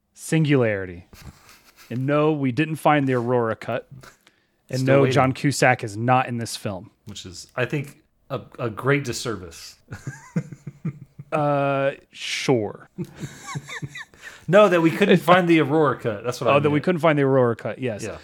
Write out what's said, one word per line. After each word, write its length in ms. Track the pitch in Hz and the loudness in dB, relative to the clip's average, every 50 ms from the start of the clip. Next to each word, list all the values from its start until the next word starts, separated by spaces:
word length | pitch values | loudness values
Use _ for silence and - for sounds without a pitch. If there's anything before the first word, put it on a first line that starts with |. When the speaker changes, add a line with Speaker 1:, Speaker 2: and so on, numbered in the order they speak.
| _ _ _ | _ _ _
Speaker 1:
Singularity. 920 | - - - 160 160 156 143 147 131 120 110 104 98 95 90 87 87 - _ - - - - - _ _ - - _ _ _ _ _ - - | -18 -6 -2 0 0 2 4 4 4 4 2 0 -2 -6 -10 -12 -16 -18 _ -20 -20 -20 -20 -20 _ _ -20 -20 _ _ _ _ _ -14 -10
And 160 | 117 127 131 | -8 -4 -2
no, 260 | 139 147 151 151 156 | 0 2 2 2 2
we 200 | 160 147 139 131 | 0 0 -2 0
didn't 240 | 120 131 160 156 160 | 0 0 -2 -2 -4
find 320 | 143 - 160 151 147 139 | 0 2 4 4 4 4
the 60 | 131 131 | 2 0
Aurora 400 | 123 117 120 127 120 117 113 107 | 0 0 2 2 2 2 0 -2
cut. 320 | - - - 117 - - _ - - - - - _ _ _ _ _ _ _ _ _ _ - | -4 -6 -6 -6 -6 -8 _ -18 -20 -20 -20 -20 _ _ _ _ _ _ _ _ _ _ -8
And 120 | 131 131 | -6 -2
Speaker 2:
Still 140 | 131 135 135 | 2 4 4
Speaker 1:
no, 40 | 139 | 4
Speaker 2:
waiting. 120 | 139 131 - | 4 4 4
Speaker 1:
John 180 | 143 131 131 127 | 4 2 2 0
Cusack 500 | - - 143 127 - 151 127 123 - - | 0 -2 -2 0 2 2 2 2 2 -2
is 140 | 110 101 | -8 -8
not 300 | 107 117 123 127 127 131 | -4 0 2 2 2 2
in 100 | - 120 | 0 -4
this 180 | 117 113 - - | -8 -8 -8 -10
film. 360 | - - 110 98 87 - - _ _ _ | -10 -8 -10 -10 -10 -12 -18 _ _ _
Speaker 2:
Which 200 | - 98 - - | -18 -18 -16 -16
is, 220 | 95 85 - - - _ | -16 -16 -18 -20 -10 _
I 100 | 127 123 | -6 -4
think, 380 | - 160 147 143 143 - _ _ _ _ _ _ - | -4 -4 -6 -6 -8 -14 _ _ _ _ _ _ -10
a, 120 | - 113 101 - - - | -10 -10 -10 -14 -10 -8
a 100 | 127 117 | -8 -8
great 340 | 101 95 120 135 143 143 139 | -6 -4 0 0 0 0 0
disservice. 720 | 123 110 - - 127 107 92 92 82 - - - - - _ _ - - - - 135 - - - - - | -4 -8 -6 -8 -8 -8 -8 -12 -16 -18 -18 -20 -20 -20 _ _ -18 -18 -14 -12 -14 -14 -14 -18 -10 -8
<laughs> 60 | 170 - - - - _ - - _ - 156 - - - - _ - - _ | -8 -8 -8 -12 -20 _ -20 -16 _ -10 -10 -10 -12 -16 -20 _ -20 -8 _
Speaker 1:
Uh, 600 | 160 156 147 147 143 143 139 139 139 135 135 139 - - - _ | -4 -2 0 0 0 0 0 -2 -2 -2 -2 -4 -4 -6 -12 _
sure. 760 | - - - - - - - - 131 117 104 98 - - - _ _ | -18 -14 -12 -10 -8 -4 0 0 0 0 0 -4 -10 -14 -20 _ _
<laughs> 20 | - 165 - - - - - - - - 1077 1077 143 - - 1077 - - - - - - - - - - - - - - | -12 -12 -12 -12 -14 -16 -16 -16 -18 -16 -14 -12 -12 -12 -14 -14 -12 -12 -12 -14 -16 -18 -18 -20 -20 -20 -20 -20 -12 -2
Speaker 2:
No, 200 | - 170 208 214 | 4 6 6 6
that 140 | 196 180 170 | 6 6 4
we 100 | 165 165 | 4 2
couldn't 280 | 156 - 196 196 190 170 | 2 2 4 4 4 4
find 280 | - - 180 185 175 | 6 6 4 6 6
the 140 | 170 170 160 | 4 4 4
Aurora 360 | 147 131 151 160 151 135 117 | 4 2 2 2 2 2 0
cut. 260 | - - 120 104 101 113 | -2 -4 -6 -6 -4 -6
That's 160 | 123 123 - | -6 -6 -2
what 80 | - - | 2 2
I 60 | 139 | 2
Speaker 1:
Oh, 40 | 143 | 4
that 100 | 143 147 | 2 2
we 60 | 147 | 0
Speaker 2:
meant. 80 | 147 - | 0 0
Speaker 1:
couldn't 160 | 185 185 156 | -2 0 2
find 180 | 156 165 147 | 2 2 2
the 60 | 147 139 | 2 2
Aurora 320 | 135 135 131 123 117 113 | 2 4 4 2 2 0
cut, 240 | - - 117 - - | -4 -6 -10 -8 -6
yes. 240 | 127 120 104 98 110 | -6 -6 -6 -6 -8
Speaker 2:
Yeah. 140 | 101 82 78 | -10 -10 -12